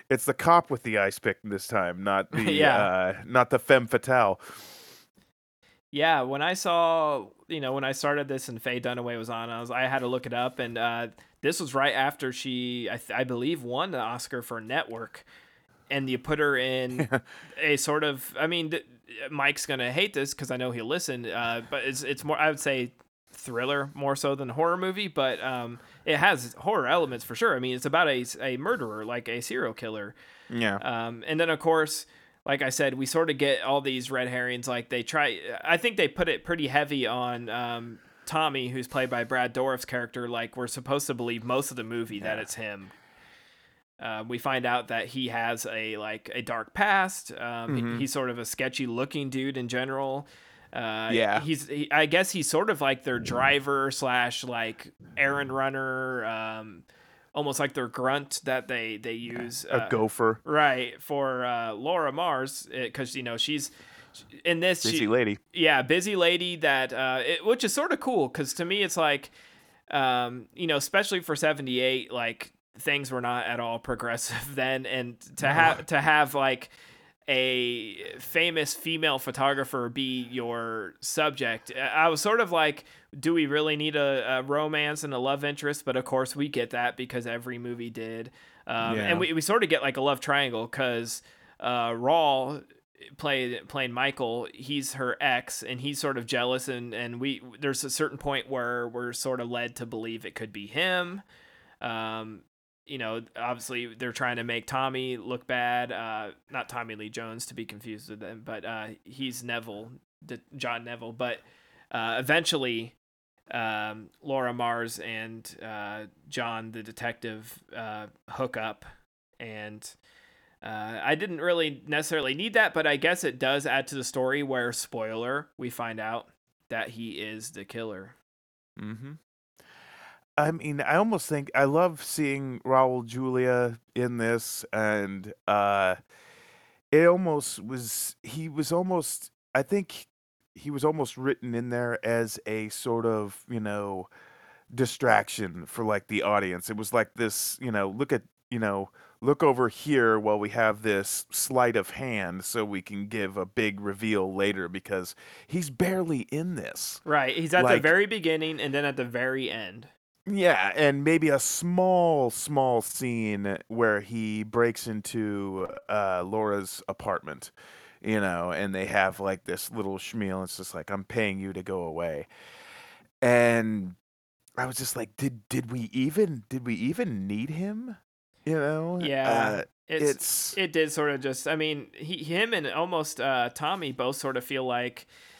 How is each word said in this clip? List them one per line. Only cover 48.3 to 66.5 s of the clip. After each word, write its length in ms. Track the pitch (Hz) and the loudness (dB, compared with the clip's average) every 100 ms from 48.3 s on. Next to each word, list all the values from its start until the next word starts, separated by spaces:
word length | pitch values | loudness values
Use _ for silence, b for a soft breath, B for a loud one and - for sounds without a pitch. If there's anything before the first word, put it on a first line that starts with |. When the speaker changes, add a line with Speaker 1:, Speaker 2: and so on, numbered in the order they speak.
| 120 | -4
Speaker 2:
a 80 | 113 | -6
sketchy 420 | - 131 127 127 | -4 -4 -2 -4
looking 420 | 117 139 151 139 | -2 -2 -4 -4
dude 280 | 131 135 131 | -4 -4 -4
in 100 | 123 | -4
general. 600 | 123 131 135 135 135 143 B B B B | -2 -2 -2 -2 -4 -8 B B B B
Uh, 380 | - 113 110 113 | -6 -4 -2 2
Speaker 1:
Yeah. 260 | 117 107 107 | 4 4 2
Speaker 2:
he's, 260 | 147 147 - | 0 -4 -4
he, 220 | 147 147 | -6 2
I 140 | 147 151 | 4 6
guess 260 | 165 190 | 4 2
he's 180 | 180 139 | 0 2
sort 200 | 156 214 | 2 2
of 120 | 156 | 2
like 220 | 139 131 | 2 2
their 160 | 143 120 | 0 -2
driver 720 | 110 123 135 143 139 139 135 | 0 4 6 6 4 0 0
slash, 520 | 127 131 123 120 - | 0 0 2 2 0
like, 480 | 123 120 113 110 - - - - | -4 -4 -4 -6 -14 -20 -8 0
errand 360 | 139 143 135 | 2 2 0
runner, 720 | 139 135 135 135 131 131 127 110 | 0 0 0 -4 -4 -4 -4 -4
um, 580 | 110 110 110 110 90 - b b b b | -4 -4 -8 -12 -16 -20 b b b b
almost 260 | 143 147 135 | -4 -2 0
like 140 | 139 | -2
their 140 | 139 120 | -2 -4
grunt 540 | - 127 139 139 - | 0 2 0 0 -6
that 240 | 135 131 120 | -2 -2 -2
they, 300 | 123 113 107 | -4 -4 -6
they 160 | 113 | -6
Speaker 1:
Yeah. 280 | 117 117 120 | -6 -6 -8
Speaker 2:
use, 220 | 120 117 - | -8 -8 0
Speaker 1:
A 180 | 127 | 2
Speaker 2:
uh, 60 | 110 | 2
Speaker 1:
gopher. 520 | 117 110 - 113 110 | 2 2 4 2 2
Speaker 2:
right, 580 | - 151 147 127 123 - | 2 4 6 4 -2 -6
for, 440 | - 143 135 127 123 | -6 -2 -2 -2 -2
uh, 260 | 120 113 | -2 -2
Laura 380 | 107 143 175 147 | -4 0 0 0
Mars, 560 | 143 175 135 131 - - | 0 0 0 -2 -6 -10
uh, 140 | 131 123 | -6 -6
'cause, 220 | - 127 135 | -4 -6 -4
you 80 | |
know, 140 | 123 117 | -4 -2
she's 340 | - 147 135 B B B B - - - | 0 0 -4 B B B B -20 -20 -6
in 160 | 170 170 | 0 2
this, 240 | 180 175 | 2 2
Speaker 1:
Busy 140 | 110 156 | 2 2
Speaker 2:
she, 80 | 107 | 4
Speaker 1:
lady. 300 | 123 110 104 _ | 4 4 0 _
Speaker 2:
yeah, 280 | 180 156 139 | 4 6 6
busy 340 | 127 170 190 196 | 6 4 4 4
lady 380 | 170 175 180 | 4 4 0